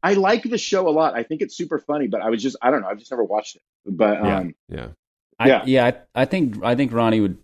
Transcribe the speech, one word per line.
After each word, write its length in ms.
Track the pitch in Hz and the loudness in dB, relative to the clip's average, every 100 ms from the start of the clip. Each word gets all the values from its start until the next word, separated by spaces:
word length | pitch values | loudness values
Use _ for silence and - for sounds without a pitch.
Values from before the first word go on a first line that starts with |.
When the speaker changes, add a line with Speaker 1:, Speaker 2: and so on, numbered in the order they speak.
Speaker 1:
I 120 | 175 | 0
like 300 | 196 190 233 | 2 4 2
the 140 | 240 226 | 0 -4
show 300 | - - 180 | -2 0 2
a 40 | |
lot. 240 | 151 156 117 | 2 2 0
I 80 | |
think 180 | 117 156 | -4 -4
it's 140 | - - | -6 -6
super 240 | 160 156 | -6 -6
funny, 280 | - 147 127 | -4 -4 -2
but 140 | 101 | -2
I 80 | 110 | -2
was 120 | 113 | -2
just, 140 | 131 - | -2 -2
I 100 | - | 0
don't 100 | 143 | 0
know. 60 | 95 | -2
I've 100 | 104 | -10
just 120 | 113 | -8
never 120 | 123 | -4
watched 320 | 110 107 - - | -2 -2 -4 -12
it. 40 | _ _ - | _ _ -10
But, 380 | 87 107 104 | 0 0 2
Speaker 2:
Yeah, 140 | 104 98 | 0 -2
Speaker 1:
um, 180 | 87 - - | -4 -12 -14
Speaker 2:
yeah. 180 | 82 58 - _ _ _ - | -12 -12 -18 _ _ _ 0
Speaker 3:
I, 80 | 123 | 2
Speaker 1:
yeah. 160 | 127 127 | 2 4
Speaker 3:
yeah, 200 | 131 120 123 _ - | 4 4 0 _ -2
I, 60 | |
I 40 | 131 | 0
think, 380 | 190 143 104 | 0 -2 -2
I 120 | 107 123 | -2 0
think 180 | 135 | 0
Ronnie 260 | 117 113 110 | 2 2 4
would, 180 | 101 90 | 2 -2